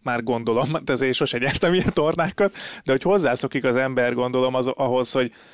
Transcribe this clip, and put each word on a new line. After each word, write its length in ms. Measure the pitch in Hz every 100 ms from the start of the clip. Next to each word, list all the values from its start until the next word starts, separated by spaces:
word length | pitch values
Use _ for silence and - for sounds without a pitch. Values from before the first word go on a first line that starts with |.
már 200 | 131 120
gondolom, 460 | 113 117 117 113 135
<laughs> 40 |
mert 160 | 160 -
ezért 240 | 127 131
sose 240 | 123 139 120
nyertem 360 | 131 - 180
ilyen 200 | 180 -
tornákat, 640 | - 151 165 165 - 202 - - -
de 80 | -
hogy 100 | 135
hozzászokik 640 | 175 202 147 120 135 139
az 120 | 127 123
ember, 380 | 131 127 123
gondolom, 400 | 123 123 127 127 127
az, 120 | 127
ahhoz, 440 | 123 131 127 123
hogy, 200 | 135 123 - -